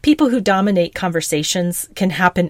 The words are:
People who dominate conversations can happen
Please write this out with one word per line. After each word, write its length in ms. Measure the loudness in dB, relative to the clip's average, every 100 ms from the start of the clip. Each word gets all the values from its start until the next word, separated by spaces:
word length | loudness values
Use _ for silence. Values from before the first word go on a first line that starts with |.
People 280 | 2 2 2
who 120 | 2
dominate 540 | 0 2 2 2 0 -2
conversations 920 | -4 -4 -2 -4 -2 -2 -2 -4 -10
can 160 | -2 -2
happen 400 | 2 0 0